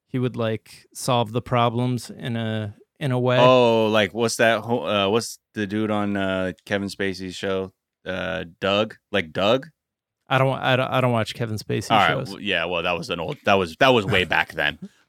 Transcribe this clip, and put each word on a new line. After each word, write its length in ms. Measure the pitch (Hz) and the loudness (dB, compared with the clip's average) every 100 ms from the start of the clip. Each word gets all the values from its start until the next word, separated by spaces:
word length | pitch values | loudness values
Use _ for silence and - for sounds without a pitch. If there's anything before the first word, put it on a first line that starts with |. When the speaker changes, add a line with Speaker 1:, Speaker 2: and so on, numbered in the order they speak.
| _ | _
Speaker 1:
He 120 | 131 | -4
would, 180 | 123 113 | -4 -2
like, 500 | 113 110 - - _ | -4 -4 -8 -20 _
solve 400 | - - 123 110 | -8 -2 0 0
the 80 | 117 | -4
problems 680 | - 123 120 117 123 123 - | -2 2 2 0 -2 -4 -6
in 260 | - 135 117 | -12 -8 -4
a, 380 | 113 110 107 - _ _ | -4 -4 -6 -10 _ _
in 140 | 143 | -4
a 60 | 127 | 0
way. 200 | 123 123 | 2 6
Speaker 2:
Oh, 460 | 123 127 120 113 110 | 6 8 6 4 4
like, 240 | 107 101 | 4 2
what's 240 | 104 117 - | 2 -2 4
that 240 | 117 110 | 4 4
ho-, 240 | 110 120 | 0 -2
uh, 240 | 76 104 98 | 0 2 2
what's 300 | 113 110 - _ | 2 0 -8 _
the 120 | - 104 | -6 -4
dude 240 | 104 110 | -2 -2
on, 260 | 107 101 101 | -2 -2 -2
uh, 340 | 98 95 92 87 - | -2 -2 -2 -6 -6
Kevin 220 | 101 98 | -4 -4
Spacey's 460 | - 98 90 95 | -4 -6 -6 -10
show? 380 | 90 98 95 95 - _ _ | -8 -4 -4 -6 -12 _ _
Uh, 400 | 87 92 90 87 85 - | -10 -6 -6 -6 -8 -6
Doug? 360 | 98 101 110 - _ | 0 2 0 -4 _
Like 220 | 101 82 | -4 -2
Doug? 360 | 78 98 127 135 _ _ _ _ _ _ | 0 2 2 0 _ _ _ _ _ _
Speaker 1:
I 80 | 135 | 0
don't, 200 | 131 127 | 0 0
I 180 | 135 127 | -2 0
don't, 140 | 131 | 0
I 80 | 131 | 0
don't 120 | 123 | 0
watch 220 | 117 107 | 0 -4
Kevin 220 | - 117 107 | -6 -8 -8
Spacey 340 | - 120 110 | -6 -6 0
Speaker 2:
All 60 | 110 | 4
right, 100 | 90 | 4
Speaker 1:
shows. 200 | 78 131 | 2 -4
Speaker 2:
well, 100 | 98 | -8
yeah, 260 | 101 87 85 | -4 -2 -2
well, 160 | 87 | -2
that 100 | 85 87 | -2 -4
was 100 | 85 | -4
an 100 | 87 | -6
old, 200 | 80 - - | -6 -6 0
that 80 | |
was, 200 | 98 90 80 | 2 0 2
that 80 | 135 | 4
was 160 | 123 | 4
way 200 | 95 98 | 2 0
back 280 | 85 80 78 | 2 0 -2
then. 260 | 78 73 - 196 - | -2 -4 -4 -12 -20